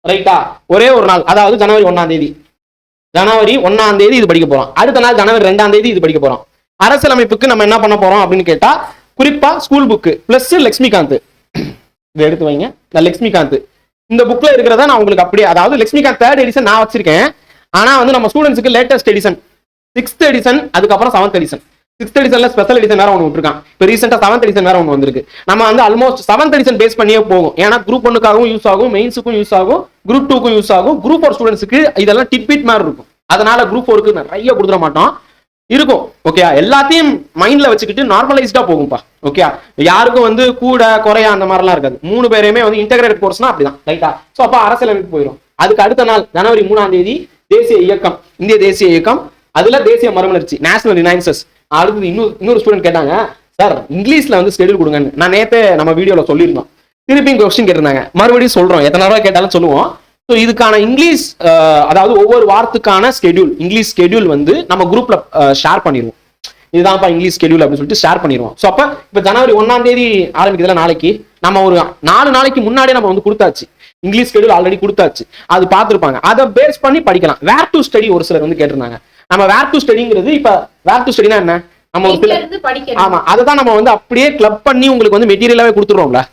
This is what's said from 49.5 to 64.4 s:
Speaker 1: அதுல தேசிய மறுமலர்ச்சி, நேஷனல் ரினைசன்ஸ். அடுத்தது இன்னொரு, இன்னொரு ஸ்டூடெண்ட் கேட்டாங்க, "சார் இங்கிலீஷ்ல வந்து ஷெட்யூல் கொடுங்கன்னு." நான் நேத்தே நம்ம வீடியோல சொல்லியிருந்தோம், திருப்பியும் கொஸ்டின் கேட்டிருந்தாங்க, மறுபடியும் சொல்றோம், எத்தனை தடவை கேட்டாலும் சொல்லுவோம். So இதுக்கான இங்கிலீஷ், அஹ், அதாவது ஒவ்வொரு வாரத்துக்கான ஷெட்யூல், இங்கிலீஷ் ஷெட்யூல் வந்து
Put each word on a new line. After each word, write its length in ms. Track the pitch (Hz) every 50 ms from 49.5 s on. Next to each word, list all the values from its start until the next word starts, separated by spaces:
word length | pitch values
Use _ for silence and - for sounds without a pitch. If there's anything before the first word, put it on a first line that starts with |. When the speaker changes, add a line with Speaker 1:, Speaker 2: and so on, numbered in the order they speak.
Speaker 1:
அதுல 300 | _ 156 180 220 254 277
தேசிய 300 | - 214 - 233 240 233
மறுமலர்ச்சி, 460 | 190 180 190 190 180 180 147 - 147 143
நேஷனல் 440 | 143 165 196 220 - 226 196 175 165
ரினைசன்ஸ். 380 | 175 180 180 175 175 - - - _ _ _ _
அடுத்தது 400 | _ 151 156 180 196 214 208 196
இன்னொரு, 280 | 175 175 220 226 208 - -
இன்னொரு 200 | 185 220 240 226
ஸ்டூடெண்ட் 260 | - 220 214 190 165
கேட்டாங்க, 420 | 170 165 165 147 139 170 214 - - - _ _ _
"சார் 340 | _ - - 202 - - - -
இங்கிலீஷ்ல 360 | 147 180 202 247 302 311 277
வந்து 240 | 285 226 185 180 202 185
ஷெட்யூல் 240 | - 180 190 202 185
கொடுங்கன்னு." 280 | 165 151 151 147 143 135 139
நான் 180 | 143 170 180
நேத்தே 420 | 185 208 226 220 240 233 220 196 175
நம்ம 180 | 156 151 165
வீடியோல 320 | 160 165 190 196 190 165 147
சொல்லியிருந்தோம், 400 | - 143 156 170 170 147 123 - _ _ _ _ _ _ _ _ -
திருப்பியும் 280 | 269 285 277 277 269 226
கொஸ்டின் 260 | 214 196 - - 226
கேட்டிருந்தாங்க, 440 | 185 175 165 151 143 135 131 - -
மறுபடியும் 440 | - 170 208 240 240 240 240 240 -
சொல்றோம், 280 | 185 175 185 185 160 143
எத்தனை 160 | 147 143 180
தடவை 220 | 190 196 220 220
கேட்டாலும் 280 | 214 196 185 180 190 196
சொல்லுவோம். 480 | - 175 170 160 131 156 247 349 - _ _ _ _ _ _ -
So 80 | 240 220
இதுக்கான 360 | 226 233 220 226 233 220 214
இங்கிலீஷ், 600 | 214 208 226 254 277 330 339 311 247 - - - _
அஹ், 460 | 170 165 165 165 160 160 156 147 147
அதாவது 340 | 151 156 190 196 220 240 196
ஒவ்வொரு 260 | 208 214 240 240 220
வாரத்துக்கான 640 | 202 196 220 233 226 - 233 - 214 196 190 208 254 247 -
ஷெட்யூல், 280 | - 175 170 185 185 143 -
இங்கிலீஷ் 420 | 147 160 180 202 226 214 - - -
ஷெட்யூல் 260 | 175 175 202 226 202
வந்து 400 | 170 147 143